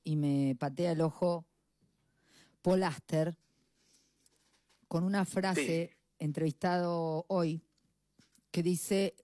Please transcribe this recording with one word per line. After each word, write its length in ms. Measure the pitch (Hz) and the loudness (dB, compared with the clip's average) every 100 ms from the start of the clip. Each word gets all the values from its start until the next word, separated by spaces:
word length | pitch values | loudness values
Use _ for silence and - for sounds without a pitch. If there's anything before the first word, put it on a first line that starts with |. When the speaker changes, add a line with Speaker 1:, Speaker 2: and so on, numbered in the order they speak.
Speaker 1:
y 120 | - 151 | -4 0
me 400 | 147 139 135 127 | 2 2 2 0
patea 340 | 143 135 175 | -4 -2 -2
el 100 | 160 | 2
ojo 420 | 160 - 180 170 165 _ _ _ _ _ _ _ _ - - _ | 0 0 -2 -2 -6 _ _ _ _ _ _ _ _ -20 -20 _
Paul 200 | - 185 | 0 2
Auster 520 | 185 151 - 160 160 165 _ _ _ _ _ _ _ _ _ _ _ _ _ _ _ | 2 -4 -2 0 0 -4 _ _ _ _ _ _ _ _ _ _ _ _ _ _ _
con 160 | 165 | -2
una 200 | 185 202 | 0 0
frase, 680 | 185 190 190 170 139 165 170 | 0 0 0 0 0 0 -2
Speaker 2:
Sí. 60 | - _ _ | -8 _ _
Speaker 1:
entrevistado 1080 | 151 147 160 - 185 180 175 170 165 156 - | -4 -2 -2 0 0 0 0 -2 -2 -4 -2
hoy, 320 | 190 165 160 - _ _ _ _ _ _ _ _ | 0 0 -2 -10 _ _ _ _ _ _ _ _
que 120 | - | -2
dice, 520 | 170 175 - 196 196 - | 0 0 0 2 0 -2